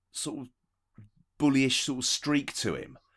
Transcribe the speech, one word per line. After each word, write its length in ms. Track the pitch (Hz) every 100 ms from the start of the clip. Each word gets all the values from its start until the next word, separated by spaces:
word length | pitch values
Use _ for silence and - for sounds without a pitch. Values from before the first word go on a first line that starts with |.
| _
sort 300 | - 151 -
of 60 | 123 _ _ _ _ - 107 _ _ -
bullyish 440 | 147 135 131 -
sort 140 | - 127
of 60 | 127
streak 480 | - 147 147 127 -
to 180 | 107 67
him. 240 | - - _